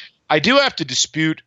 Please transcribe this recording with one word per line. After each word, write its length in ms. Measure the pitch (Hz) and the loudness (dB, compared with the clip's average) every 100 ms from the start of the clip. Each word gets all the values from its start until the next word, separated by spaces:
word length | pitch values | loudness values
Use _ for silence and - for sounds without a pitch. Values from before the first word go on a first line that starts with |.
| - _ - | -20 _ -4
I 80 | 151 | 0
do 180 | 151 277 | 2 2
have 200 | 269 - | 2 -2
to 80 | |
dispute 580 | 151 127 - 156 160 156 | -6 -4 -4 -2 -4 -4